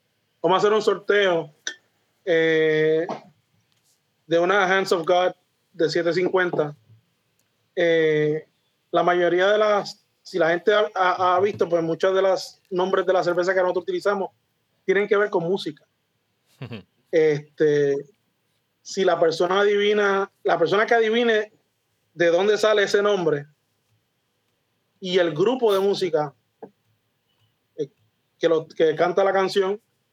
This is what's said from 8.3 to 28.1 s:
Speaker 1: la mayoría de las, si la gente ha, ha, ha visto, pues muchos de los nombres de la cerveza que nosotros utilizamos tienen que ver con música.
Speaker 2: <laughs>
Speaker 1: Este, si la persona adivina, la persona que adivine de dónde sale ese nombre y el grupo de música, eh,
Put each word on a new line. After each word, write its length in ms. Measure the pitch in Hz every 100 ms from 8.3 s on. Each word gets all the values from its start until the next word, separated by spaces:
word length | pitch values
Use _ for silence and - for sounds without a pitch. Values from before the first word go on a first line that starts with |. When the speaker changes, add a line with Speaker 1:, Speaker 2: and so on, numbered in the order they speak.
| 156 - _ _ _ -
Speaker 1:
la 100 | 175
mayoría 440 | 175 175 175 175 196
de 100 | 214
las, 480 | 214 208 156 - _ _
si 160 | - 180
la 120 | 160
gente 200 | 175 -
ha, 120 | 208 214
ha, 420 | 190 185 180 180
ha 40 | 180
visto, 280 | 208 202 175
pues 140 | 170
muchos 300 | 165 160 190
de 60 | 190
los 380 | 190 180 - - -
nombres 360 | 180 185 185 180
de 60 |
la 100 | 185
cerveza 300 | 170 175 175
que 40 | 190
nosotros 220 | 180 175
utilizamos 460 | 185 180 190 202 180 _ _ _ _ _
tienen 220 | - 190 202
que 100 | 202
ver 120 | 208
con 140 | 185
música. 400 | 165 202 160 147 _ _ _ _ _ _ _ -
Speaker 2:
<laughs> 240 | 123 110 - _ -
Speaker 1:
Este, 840 | 165 156 147 147 - 156 147 143 139 - _ _ _ _ _ _ _
si 200 | - 196
la 160 | 185 165
persona 400 | 165 151 175 196
adivina, 720 | 202 202 208 208 202 196 196 _
la 140 | 190 170
persona 260 | 156 196
que 80 | 220
adivine 560 | 233 220 233 240 214 214 _ _ _ _ _ _
de 140 | 160 170
dónde 300 | 170 208 208
sale 260 | 214 208
ese 180 | 196 202
nombre 420 | 208 196 165 143 - _ _ _ _ _ _ _ _ _ _ _ _ _ _ -
y 180 | 185 185
el 140 | 170
grupo 400 | 151 208 262 226
de 60 | 190
música, 540 | 202 185 180 151 147 _ _ - - _ _ _ _ _ _ _ _ _ _ -
eh, 100 | 143 _ _